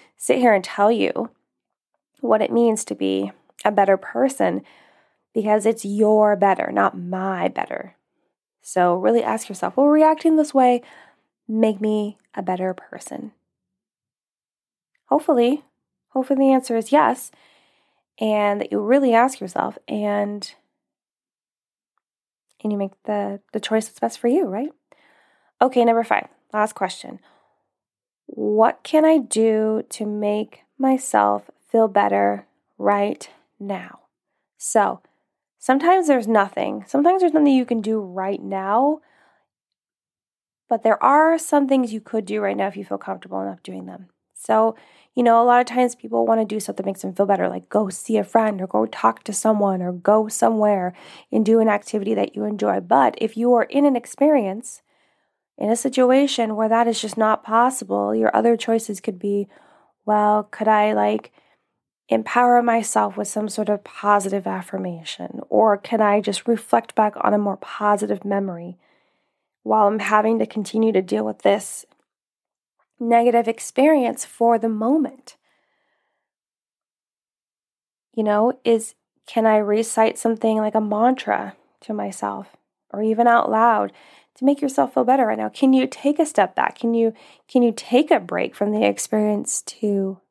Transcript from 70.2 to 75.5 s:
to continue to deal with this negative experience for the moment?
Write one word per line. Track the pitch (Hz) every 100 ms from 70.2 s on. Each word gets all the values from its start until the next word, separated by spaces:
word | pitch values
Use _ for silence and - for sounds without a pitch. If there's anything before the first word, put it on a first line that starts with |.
| 214 226
to | 220
continue | 220 196 220 226
to | 196
deal | 185 214 214
with | 208
this | 202 202 - - - _ _ _ _ _ _ _ _ _ _ -
negative | 233 233 240 233 220
experience | 226 - - 285 311 240 -
for | - - 233 233
the | 226
moment? | 214 226 311 285 - - - _